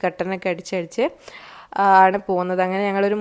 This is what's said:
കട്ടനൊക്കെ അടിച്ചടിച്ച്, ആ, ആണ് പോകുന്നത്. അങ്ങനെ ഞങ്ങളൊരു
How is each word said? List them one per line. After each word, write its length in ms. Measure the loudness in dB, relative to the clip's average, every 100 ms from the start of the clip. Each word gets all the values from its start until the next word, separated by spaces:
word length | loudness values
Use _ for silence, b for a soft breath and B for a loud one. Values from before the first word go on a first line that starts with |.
കട്ടനൊക്കെ 440 | -4 -4 -6 -4 -6
അടിച്ചടിച്ച്, 520 | -6 -6 -8 -6 -4 -4 -6 B B B B B -2
ആ, 40 | 4 6
ആണ് 140 | 6 2 -2
പോകുന്നത്. 320 | -2 -2 -2 -2
അങ്ങനെ 160 | -2 -2
ഞങ്ങളൊരു 300 | 0 -2 -2